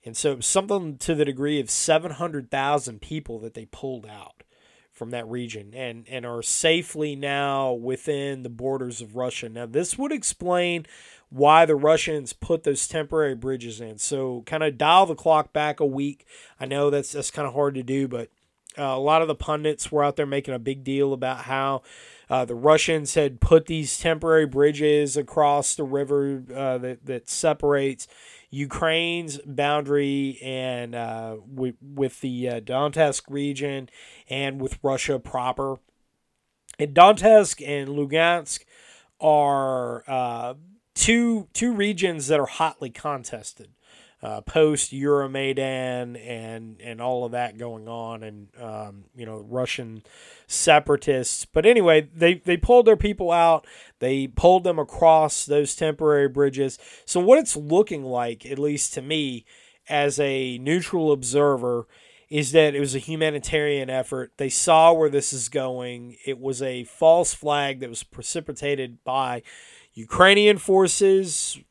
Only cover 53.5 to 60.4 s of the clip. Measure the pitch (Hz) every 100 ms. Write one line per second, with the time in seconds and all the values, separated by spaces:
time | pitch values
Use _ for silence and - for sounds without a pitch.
53.5 | 160 - - - _ 127 139 135 - 170
54.5 | 185 180 165 143 - 165 160 156 - -
55.5 | 147 143 - 160 147 156 147 143 131 143
56.5 | 131 135 - - - - 180 185 277 277
57.5 | 151 147 170 214 156 131 123 120 117 -
58.5 | 135 147 147 - - 131 156 143 120 _
59.5 | _ _ _ _ 147 143 139 143 135